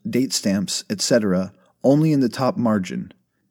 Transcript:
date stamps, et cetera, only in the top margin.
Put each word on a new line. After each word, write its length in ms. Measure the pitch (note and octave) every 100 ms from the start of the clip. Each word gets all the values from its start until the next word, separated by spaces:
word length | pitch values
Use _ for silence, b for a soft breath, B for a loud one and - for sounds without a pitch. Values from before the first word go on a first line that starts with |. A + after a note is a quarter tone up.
| -
date 220 | A#2 C3
stamps, 540 | - G#2+ G2 F2+ - -
et 120 | G2+
cetera, 500 | - B2 G#2+ F2+ F#2+ - b b
only 300 | B2+ D3 D#3+
in 80 | D3
the 80 | B2
top 260 | - B2+ F#2+
margin. 560 | A#2 G#2+ F2+ B1 - - _ _ _